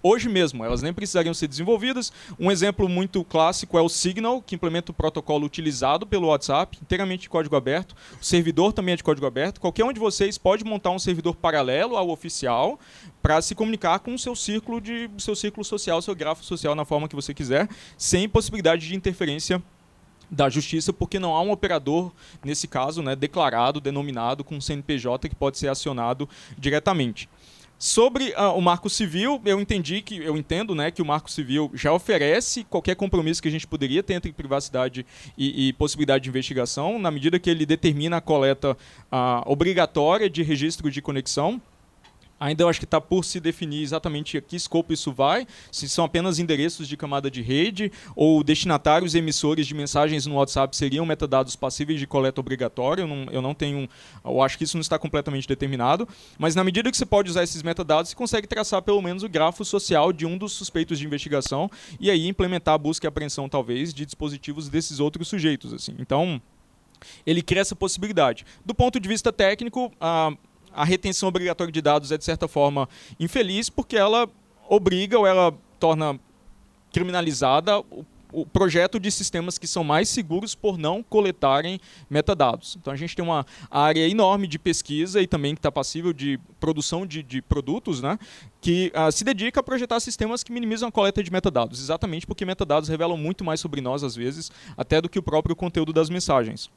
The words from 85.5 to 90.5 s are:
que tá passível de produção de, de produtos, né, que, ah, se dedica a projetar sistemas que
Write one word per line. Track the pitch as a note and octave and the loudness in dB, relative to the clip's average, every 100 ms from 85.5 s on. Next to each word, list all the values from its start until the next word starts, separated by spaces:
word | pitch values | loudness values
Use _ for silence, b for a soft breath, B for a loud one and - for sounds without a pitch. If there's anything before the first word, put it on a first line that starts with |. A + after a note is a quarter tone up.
que | D#3 | -2
tá | D3+ | -2
passível | D3 C3+ D#3+ F3 | -2 -4 -2 -4
de | D3 C#3 C3+ - - | -2 -2 -4 -6 -4
produção | D#3+ D#3 C#3 E3+ F#3+ | -2 -2 -2 -4 -6
de, | D3+ | -10
de | C3 C3 | -8 -10
produtos, | - D3 C#3 F#3+ - C#3 | -2 -2 0 -4 -2 -2
né, | C#3 G#3 B B B _ | -2 -4 B B B _
que, | F3 F3 F#3 D#3 | 0 2 2 2
ah, | D#3+ | 2
se | D3+ | 2
dedica | A3 G3 A3+ C#4 | 0 0 0 -2
a | |
projetar | C4 C4 A#3+ A#3+ | -2 -4 -2 -2
sistemas | A#3+ - A3 A#3+ | -4 -4 -4 -4
que | - | -6